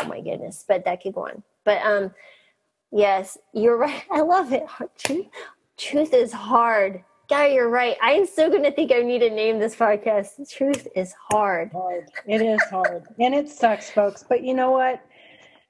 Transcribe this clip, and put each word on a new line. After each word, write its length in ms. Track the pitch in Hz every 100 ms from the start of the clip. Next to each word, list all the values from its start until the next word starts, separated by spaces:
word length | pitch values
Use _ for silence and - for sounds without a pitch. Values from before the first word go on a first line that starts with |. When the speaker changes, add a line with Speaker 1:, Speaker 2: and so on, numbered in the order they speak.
Speaker 1:
Oh 40 | -
my 140 | -
goodness, 460 | - - 113 - -
but 160 | 185
that 180 | 185 180
could 120 | 190
go 80 | 196 -
on. 160 | - - _
But, 180 | 214 202
um, 300 | 214 202 190 - - _ _ _ _ _ _
yes, 460 | 208 202 190 190 - _
you're 240 | 220 233 233
right. 260 | 294 262 -
<laughs> 40 |
I 80 | 320
love 320 | 320 370 269
it. 140 | 254 - - - -
Truth, 300 | - 320 - - - _ _ -
truth 360 | - 294 311
is 200 | 254 226
hard. 720 | 226 214 240 233 214 196 185 - _ -
Guy, 180 | 285 285
you're 200 | 262 233
right. 280 | 240 247 -
I'm 240 | 233 311 359
still 240 | - 311
gonna 220 | 381 285
think 180 | 285 277
I 120 | 240
need 180 | 240 247
to 100 | 233
name 300 | 214 220 220
this 160 | 220 -
podcast. 760 | 220 208 226 208 196 - 285
Truth 380 | - 277 269 - 185
is 180 | 185 - -
hard. 440 | 214 202 175 165
Speaker 2:
Hard. 320 | 180 185 180 156 - 202
It 160 | 220
is 200 | 226 220 -
hard. 320 | 190 180 175 - -
And 160 | 254 285
it 140 | 294
sucks, 400 | - 226 208 -
folks. 320 | 214 202 - -
But 160 | 247 254
you 80 |
know 180 | 262 254
what? 300 | 262 254 254 _ _ - - - _